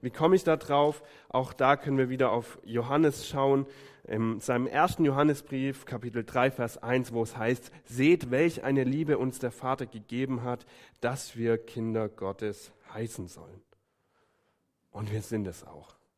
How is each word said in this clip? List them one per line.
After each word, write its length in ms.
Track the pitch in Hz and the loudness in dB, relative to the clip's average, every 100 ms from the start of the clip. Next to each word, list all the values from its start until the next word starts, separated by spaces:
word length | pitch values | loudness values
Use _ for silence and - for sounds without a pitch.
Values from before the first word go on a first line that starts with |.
Wie 80 | 127 | -8
komme 260 | - 160 190 | 0 4 6
ich 80 | |
da 140 | 180 156 | 4 2
drauf? 440 | - 143 147 151 - - - | 4 4 4 2 -12 -20 -4
Auch 240 | - 131 | -2 -2
da 240 | - 135 139 | 2 4 4
können 200 | 143 135 | 2 0
wir 120 | 127 | 0
wieder 220 | 127 127 | 2 2
auf 280 | 113 117 - - | 2 -4 -14 -6
Johannes 600 | 117 117 139 156 135 - | -4 0 4 4 2 -6
schauen, 420 | 143 139 139 135 - - - - | 0 4 4 2 -10 -20 -20 -6
in 360 | 110 113 110 | -2 -2 -2
seinem 260 | - 123 131 | -2 0 0
ersten 380 | 139 175 - 156 | 2 2 4 2
Johannesbrief, 800 | 135 147 143 - 135 135 135 - | 4 4 2 -4 -4 -4 -6 -10
Kapitel 400 | 123 120 117 113 | -10 -6 -6 -4
drei, 260 | 131 131 | 2 2
Vers 260 | 131 117 - | 2 -6 -6
eins, 360 | 117 127 120 | 0 0 0
wo 100 | 117 | -2
es 140 | 113 - | -4 -2
heißt, 340 | 113 123 - - _ | -2 -2 -4 -20 _
"Seht, 460 | 120 139 175 131 | 0 4 4 2
welch 340 | 127 165 165 131 | 2 2 0 0
eine 180 | 139 | 2
Liebe 340 | 127 143 156 143 | 2 0 0 0
uns 220 | 131 123 | 0 -4
der 120 | 127 | -6
Vater 340 | - 127 131 123 | -6 -4 -4 -6
gegeben 580 | 110 104 120 131 127 | -12 -10 -6 -4 -4
hat, 220 | 120 123 - - - _ | -4 -6 -8 -20 -20 _
dass 380 | 120 135 - 117 | -4 -4 -10 -4
wir 200 | 117 113 | 0 0
Kinder 520 | 113 - 113 110 107 | 0 -6 -4 -2 -4
Gottes 640 | - 98 98 107 101 - _ - | -4 -8 -6 -6 -8 -14 _ -18
heißen 360 | 107 113 - 90 | -10 -10 -8 -12
sollen." 320 | - 85 95 _ _ _ _ _ _ _ _ _ _ _ _ _ | -14 -20 -20 _ _ _ _ _ _ _ _ _ _ _ _ _
Und 180 | 104 107 | -10 -6
wir 120 | 107 | -6
sind 260 | 107 113 98 | -4 -4 -4
es 160 | 85 | -8
auch. 320 | - 78 - _ _ | -18 -20 -20 _ _